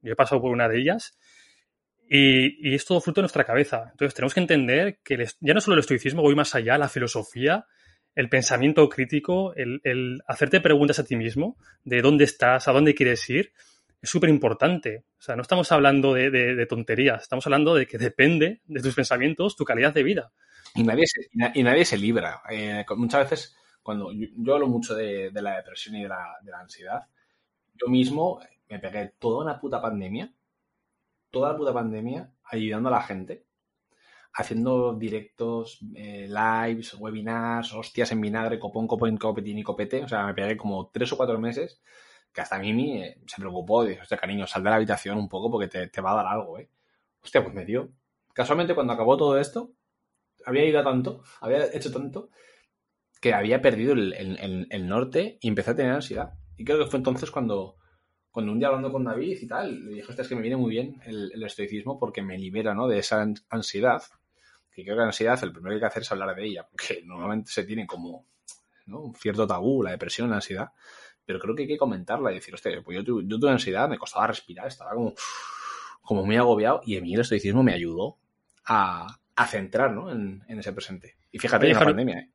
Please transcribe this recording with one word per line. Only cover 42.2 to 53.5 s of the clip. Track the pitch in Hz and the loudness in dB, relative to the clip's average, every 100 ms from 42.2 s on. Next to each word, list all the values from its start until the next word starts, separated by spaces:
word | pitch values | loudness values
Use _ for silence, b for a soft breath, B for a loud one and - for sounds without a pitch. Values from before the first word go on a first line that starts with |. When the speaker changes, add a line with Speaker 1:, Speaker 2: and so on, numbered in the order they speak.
| b | b
Speaker 2:
que | - | -12
hasta | - 95 | -8 -6
Mimi, | 98 110 147 120 | -2 0 -2 -4
eh, | 90 - - | -10 -16 -20
se | - | -14
preocupó, | 95 90 85 113 | -10 -10 0 2
dijo, | 113 90 | 2 -2
"Hostia, | - 104 | -6 -6
cariño, | 92 101 95 | -4 -6 -4
sal | 98 | -2
de | 95 | 2
la | 110 | 2
habitación | 110 104 98 104 | 2 -2 -2 -6
un | 101 | -4
poco | 95 113 | -4 -4
porque | 117 95 | -2 -4
te, | 95 90 | -6 -8
te | - | -6
va | 95 | -2
a | 190 | 0
dar | - | 0
algo, | 107 95 82 | -4 -6 -12
¿eh?". | - _ _ _ _ _ | -18 _ _ _ _ _
Hostia, | - 147 | 0 0
pues | 98 | 0
me | 92 | -8
dio. | 92 117 - _ _ _ _ | -4 -4 -4 _ _ _ _
Casualmente, | - 120 151 175 | -6 0 0 0
cuando | 156 127 | 0 -2
acabó | 113 113 139 | 0 4 4
todo | 147 139 | 4 2
esto, | 143 233 247 _ _ _ _ _ _ _ - | 0 -6 -12 _ _ _ _ _ _ _ -4
había | 131 | 2
ido | 156 151 | 4 4
a | |
tanto, | 139 127 127 - b b | 2 0 -2 -8 b b
había | 113 139 147 | -2 0 0
hecho | - 151 | -4 -8
tanto, | 127 139 151 214 b b b b _ _ _ _ _ | -8 -8 -12 -14 b b b b _ _ _ _ _
que | 120 | 0
había | 104 104 | 2 2